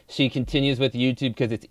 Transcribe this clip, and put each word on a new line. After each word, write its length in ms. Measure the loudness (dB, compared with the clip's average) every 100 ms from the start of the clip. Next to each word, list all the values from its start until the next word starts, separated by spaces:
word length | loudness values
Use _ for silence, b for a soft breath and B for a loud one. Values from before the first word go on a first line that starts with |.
| b
She 220 | 0 0
continues 500 | 0 -2 0 2 2
with 140 | 0
YouTube 420 | 2 0 0 -2 -2
'cause 160 | -2
it's 160 | -2 -6